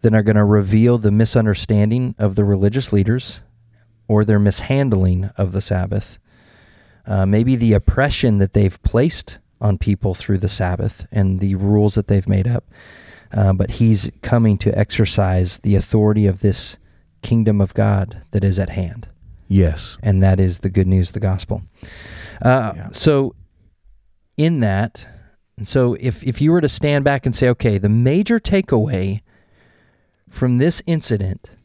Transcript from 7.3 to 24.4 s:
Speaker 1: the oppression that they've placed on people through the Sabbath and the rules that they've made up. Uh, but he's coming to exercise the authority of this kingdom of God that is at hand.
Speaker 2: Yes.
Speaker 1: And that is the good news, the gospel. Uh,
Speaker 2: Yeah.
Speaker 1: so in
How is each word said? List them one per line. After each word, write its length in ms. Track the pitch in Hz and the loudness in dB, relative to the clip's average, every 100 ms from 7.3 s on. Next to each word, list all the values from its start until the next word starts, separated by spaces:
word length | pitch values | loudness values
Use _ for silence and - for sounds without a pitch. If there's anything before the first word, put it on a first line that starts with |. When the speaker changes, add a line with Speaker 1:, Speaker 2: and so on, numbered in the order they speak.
| 104 120 127 | 2 2 2
Speaker 1:
the 160 | 117 | 2
oppression 680 | 104 - - 143 - 123 101 | 2 2 0 0 0 0 2
that 140 | 95 | 2
they've 280 | 101 98 - | 2 0 0
placed 560 | - 113 151 - - - _ _ | -2 0 0 -2 -12 -18 _ _
on 180 | 104 95 | -2 -2
people 360 | - 98 101 | -2 -2 -2
through 240 | 90 - 98 | -4 -2 -2
the 100 | 98 | -2
Sabbath 580 | - 90 87 - - - | -2 -4 -2 -6 -8 -6
and 300 | 107 95 95 | -2 0 0
the 140 | 98 | -2
rules 400 | 95 98 104 104 | 0 2 2 2
that 140 | 101 - | 0 0
they've 200 | 101 95 | 0 2
made 180 | 98 107 | 0 0
up. 180 | 120 - - - - - - - | -2 -6 -20 -20 -20 -20 -20 -10
Uh, 200 | 104 98 | 0 2
but 200 | 95 95 | 2 -2
he's 380 | - 113 107 - - | 2 2 2 -2 -10
coming 360 | - 120 113 101 | -2 2 2 2
to 180 | - 101 | 0 0
exercise 800 | 104 - 107 - 95 92 90 - | -2 0 0 0 0 0 -2 -4
the 120 | - 98 | 0 0
authority 500 | - 110 107 107 101 | 2 2 2 2 2
of 140 | 92 | 2
this 360 | 104 92 - - _ _ _ _ | -2 -2 -8 -12 _ _ _ _
kingdom 380 | - 117 110 104 | -2 0 2 2
of 120 | 98 | 0
God 440 | - 104 101 95 - - | 0 0 0 -2 -10 -6
that 120 | 104 | -2
is 140 | 98 92 | 0 0
at 120 | 90 | -4
hand. 380 | - 87 - - - - - - | -4 -6 -8 -18 -20 -20 -20 0
Speaker 2:
Yes. 480 | 98 85 76 - - | 2 2 0 -10 -6
Speaker 1:
And 180 | 107 95 | -2 2
that 160 | 95 95 | 4 4
is 180 | 95 87 | 2 -2
the 80 | 98 | -4
good 160 | 95 92 | 0 2
news, 240 | 95 87 | 2 0
the 80 | - | -2
gospel. 420 | 95 95 - - - _ - - - - - - | -4 -4 -6 -10 -10 _ -20 -20 -20 -20 -20 -4
Uh, 300 | 123 131 110 82 | 0 2 0 -8
Speaker 2:
Yeah. 120 | 95 | -12
Speaker 1:
so 420 | - - 143 135 - - _ _ _ _ - _ _ _ | -2 2 2 0 -6 -20 _ _ _ _ -20 _ _ _
in 240 | - | -2